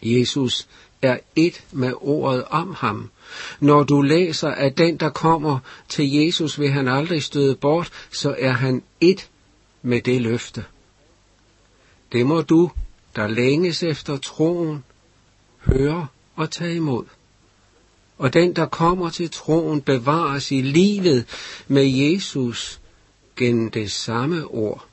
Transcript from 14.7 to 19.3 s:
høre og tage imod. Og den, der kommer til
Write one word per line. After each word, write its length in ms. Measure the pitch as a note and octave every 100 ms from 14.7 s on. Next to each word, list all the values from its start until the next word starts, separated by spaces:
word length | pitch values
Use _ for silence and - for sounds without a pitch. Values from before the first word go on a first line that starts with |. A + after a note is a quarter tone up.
| D3 C3 _ _ _ _ _ _ _
høre 480 | - C3 C#3+ E3 D3+ _ _ -
og 140 | D#3
tage 240 | - E3+
imod. 300 | E3+ D#3+ A#2+ - _ _ _ _ _ _ _ _ _ _ _
Og 160 | C3
den, 220 | C#3+ F3 F3
der 100 | D#3
kommer 440 | - E3 F#3 E3+
til 200 | - E3+